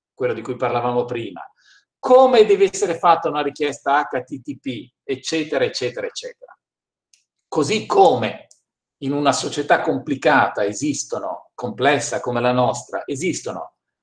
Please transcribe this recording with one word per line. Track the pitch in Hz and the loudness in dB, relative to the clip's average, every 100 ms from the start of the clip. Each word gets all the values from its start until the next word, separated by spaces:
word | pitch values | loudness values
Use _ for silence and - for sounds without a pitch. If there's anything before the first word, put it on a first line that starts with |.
| _ | _
quello | - 127 | -6 -4
di | 113 | -4
cui | 117 120 | -8 -4
parlavamo | 123 123 120 123 117 | -2 -2 -2 -2 -2
prima, | 120 107 85 73 _ _ _ _ _ | -6 -8 -12 -18 _ _ _ _ _
come | - 254 262 240 208 | 4 6 8 8 6
deve | 190 196 | 6 2
essere | - 190 165 | 2 -2 2
fatta | 175 165 156 | 4 4 2
una | 147 | -2
richiesta | 143 139 147 135 143 143 147 | -4 -2 -4 -4 0 0 0
H | 131 | -6
T | 123 135 | -8 -12
T | 135 131 | -12 -12
P, | 135 117 - _ | -10 -10 -12 _
eccetera, | - 131 - 160 151 139 | -8 -8 -4 -4 -2 -2
eccetera, | 123 - 123 120 98 | -2 -2 -6 -6 -10
eccetera. | - 85 - - - _ _ _ _ _ _ _ _ _ | -10 -14 -16 -20 -20 _ _ _ _ _ _ _ _ _
Così | - 143 214 - | -2 0 -2 2
come | 196 180 117 107 - - _ _ _ _ _ | 6 6 4 -2 -6 -16 _ _ _ _ _
in | 139 | -4
una | 143 143 | 0 0
società | 131 - - 143 170 | 0 -2 -4 0 0
complicata | - 135 135 135 156 139 98 - | 0 -4 -4 -2 2 2 2 0
esistono, | 104 107 151 131 - 107 98 85 - | -4 -2 -4 -4 -8 -8 -8 -10 -14
complessa | - 117 104 135 143 - 107 | -12 -10 0 2 2 -2 -6
come | - 120 | -4 -2
la | 123 | 0
nostra, | 123 120 - - 98 - | 2 0 -2 -6 -10 -8
esistono | 135 175 120 120 90 78 _ _ _ | -6 -4 -6 -8 -10 -12 _ _ _